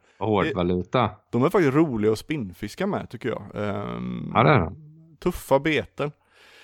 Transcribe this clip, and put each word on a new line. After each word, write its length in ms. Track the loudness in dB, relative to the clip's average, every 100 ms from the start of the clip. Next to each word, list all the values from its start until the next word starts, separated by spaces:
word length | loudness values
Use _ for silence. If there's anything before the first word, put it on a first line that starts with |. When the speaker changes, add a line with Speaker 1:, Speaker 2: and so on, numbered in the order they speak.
| _ -6
Speaker 1:
hård 260 | 0 2
Speaker 2:
Det, 100 | 2
Speaker 1:
valuta. 560 | 0 0 0 0 0 0 -4 _
Speaker 2:
de 120 | 0
är 80 | 2
faktiskt 240 | 4 4
roliga 380 | 4 2 2 0
att 60 | 0
spinnfiska 680 | -2 -6 -6 -10 -10 -6 -4
med, 240 | -4 -8
tycker 180 | -8 -6
jag. 140 | -6 -8
Ehm, 800 | -6 -4 -4 -6 -8 -8 -8 -2
Speaker 1:
Ja, 80 | 4
det 80 | 6
är 80 | 6
de. 160 | 2 -6 -20 -20 -20 -6
Speaker 2:
tuffa 380 | -6 -4 2 2
beten. 540 | 2 -2 -2 -6 -8 -8 _ _ -20 -20